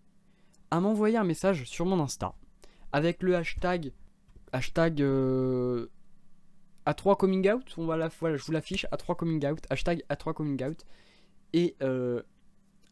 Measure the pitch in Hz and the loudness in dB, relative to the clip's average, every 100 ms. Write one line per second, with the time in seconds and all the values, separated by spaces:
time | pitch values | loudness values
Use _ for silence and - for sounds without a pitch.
0 | - - - _ - - - 165 196 214 | -20 -20 -20 _ -20 -18 -4 0 2 2
1 | 214 226 190 156 190 175 123 - 175 190 | 4 4 2 2 2 0 -2 -2 0 2
2 | 143 - - - - - - - - 143 | 0 -2 -6 -8 -20 -20 -20 -18 -4 0
3 | 165 170 185 180 160 - 180 180 139 - | 0 2 2 2 0 -2 0 0 -4 -12
4 | - - - - - 127 - - 165 147 | -20 -20 -20 -20 -8 -4 0 2 2 4
5 | 139 135 131 131 131 127 123 120 117 - | 2 4 4 2 2 2 0 -2 -6 -12
6 | - - - - - - - - - - | -20 -20 -20 -20 -20 -20 -20 -6 -4 0
7 | 196 196 190 190 190 247 - - 165 160 | 2 4 4 4 4 2 -2 -6 -2 0
8 | 160 - 165 143 - 160 - - - - | -2 -2 -2 -2 -2 -4 -2 -6 -4 -4
9 | - 175 165 156 143 160 - 135 175 170 | -4 -2 -2 0 0 -2 -4 -2 0 0
10 | - 143 160 156 151 135 131 160 - - | -2 -6 -4 -4 -4 -2 -4 -8 -12 -20
11 | - - - - - 165 175 - 135 131 | -20 -20 -20 -20 -2 2 2 0 -2 0
12 | 123 120 - _ - - _ _ - | 0 -2 -6 _ -20 -20 _ _ -20